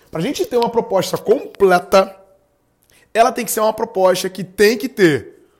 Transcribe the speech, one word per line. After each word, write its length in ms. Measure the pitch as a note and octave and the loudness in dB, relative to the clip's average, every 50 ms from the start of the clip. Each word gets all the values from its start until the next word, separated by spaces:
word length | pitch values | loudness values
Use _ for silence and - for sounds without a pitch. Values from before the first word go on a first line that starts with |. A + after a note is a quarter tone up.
| _ _ | _ _
pra 120 | - E3 | -10 -8
gente 240 | E3+ B3+ D4 - F#4 | -6 -6 -4 -6 -6
ter 120 | - B3+ A#3+ | -4 -2 -2
uma 120 | A#3 A#3 | -2 -2
proposta 480 | A#3 A#3 G#3 - G3 F#3 - - - D#3 | -2 -4 -4 -2 -2 -2 -2 -2 -6 -4
completa, 960 | - G3+ A#3 C#4+ D4 - - - G3+ F#3+ F3+ F3 F3 - G3+ F#3+ F#3+ - - - _ _ _ _ _ _ _ _ _ _ _ _ _ _ _ _ _ _ - | -2 0 -2 -2 -2 -8 -4 0 2 4 4 2 2 2 2 2 2 2 -4 -18 _ _ _ _ _ _ _ _ _ _ _ _ _ _ _ _ _ _ 2
ela 180 | G#3+ A3+ A#3+ | 2 2 2
tem 140 | A3 B3 A#3 | 2 -4 -6
que 60 | - | -6
ser 80 | - A3+ | -4 -2
uma 140 | G#3+ A3 G#3+ | -2 -2 -2
proposta 560 | - G#3+ - - F#3+ F#3 F#3 F3+ F3+ - F#3 | -4 -6 -6 -2 0 2 2 2 0 -2 -8
que 140 | F#3 - F#3+ | -8 -10 -14
tem 340 | - - - G#3 G#3 B3 A#3+ | -8 -2 2 2 2 2 0
que 120 | - B3 | -4 -6
ter 560 | - - F#3+ E3 C#3+ A#2 G2 - - _ _ _ _ _ | -2 2 2 2 2 2 -4 -8 -20 _ _ _ _ _